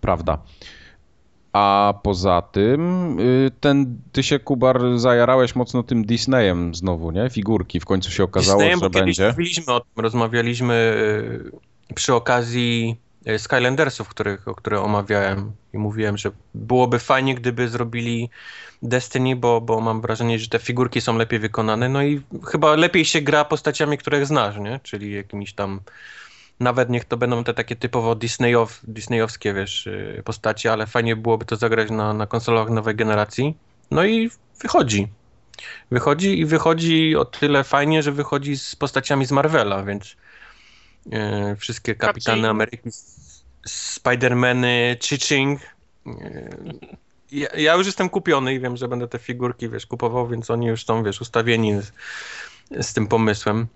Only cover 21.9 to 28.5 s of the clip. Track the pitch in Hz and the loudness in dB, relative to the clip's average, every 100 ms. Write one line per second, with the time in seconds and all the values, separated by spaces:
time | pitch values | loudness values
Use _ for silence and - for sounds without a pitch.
21.9 | 139 143 147 139 - - 165 151 156 165 | 0 0 -2 -6 -14 -6 2 4 6 4
22.9 | 180 156 165 143 147 147 151 - 139 151 | 4 2 0 2 2 2 0 -2 -2 -2
23.9 | 147 - 147 139 143 107 104 101 135 - | -2 0 0 2 2 0 -2 -8 -8 -8
24.9 | 104 104 101 98 101 101 - 101 98 95 | -10 -8 -10 -10 -10 -10 -6 -6 -6 -12
25.9 | - - - - - - _ 123 123 123 | -20 -20 -20 -20 -20 -20 _ 0 2 0
26.9 | 120 - 120 123 120 117 113 113 117 123 | 0 -4 -4 -2 -2 -4 -6 -6 -6 -4
27.9 | 123 113 113 113 - 120 | -2 -2 -2 -4 0 2